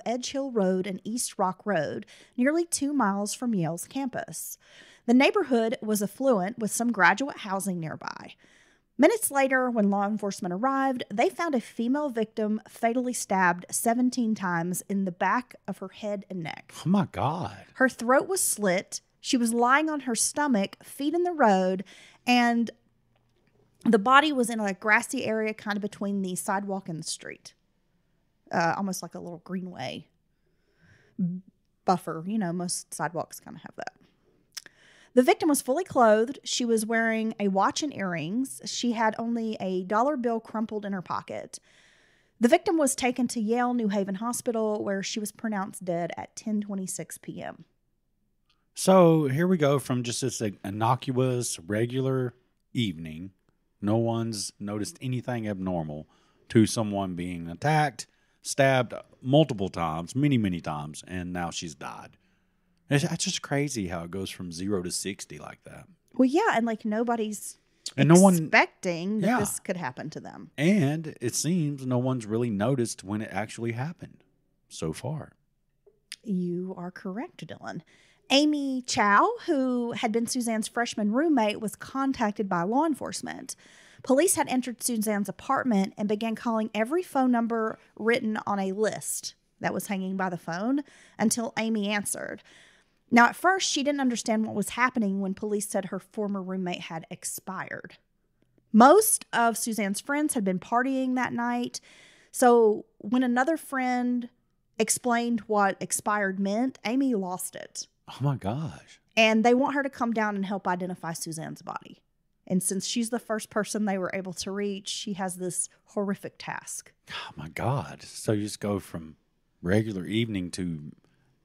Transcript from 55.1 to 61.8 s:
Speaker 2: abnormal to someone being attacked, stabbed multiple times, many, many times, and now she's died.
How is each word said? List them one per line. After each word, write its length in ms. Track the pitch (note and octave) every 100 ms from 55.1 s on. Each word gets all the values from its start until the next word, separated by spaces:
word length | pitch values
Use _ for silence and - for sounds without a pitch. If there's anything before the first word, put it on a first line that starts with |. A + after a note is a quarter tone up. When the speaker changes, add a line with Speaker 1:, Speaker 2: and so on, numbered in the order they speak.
| B2 B2+ A#2+ G#2+
Speaker 2:
abnormal 600 | F#2 F#2 F2 D#2 D2+ - _ _ _ _
to 160 | A2+ G#2+
someone 500 | B2 G#2 G2+ F#2+ F2
being 340 | F2 F2 E2+
attacked, 580 | E2+ C#3+ D#3 D3 - - _ _ _
stabbed 520 | - - C3+ C3 A2+ - - _
multiple 480 | B2+ D3 D#3 G#2 F#2
times, 460 | F2+ E2 D#2+ E2+ B2+
many, 220 | D3 B2+
many 240 | G2+ F2
times, 420 | E2 D2+ D2+ D2+ -
and 280 | F2+ F2+
now 160 | F2+ E2
she's 260 | - E2
died. 400 | -